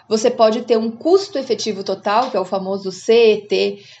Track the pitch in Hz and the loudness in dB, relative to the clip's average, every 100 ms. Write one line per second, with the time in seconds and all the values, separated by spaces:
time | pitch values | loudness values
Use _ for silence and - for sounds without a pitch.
0 | - 220 240 247 220 226 - 226 226 - | -4 0 0 2 2 2 0 -2 -2 -4
1 | 320 381 - 277 262 214 220 196 196 190 | 2 2 2 -8 -4 -4 -4 -6 -6 -6
2 | 208 214 262 202 185 196 185 196 190 180 | -2 0 0 -4 -4 -6 -6 -8 -8 -6
3 | - 233 226 208 - 190 202 202 - - | 2 4 4 2 -2 -2 -2 -6 -16 -20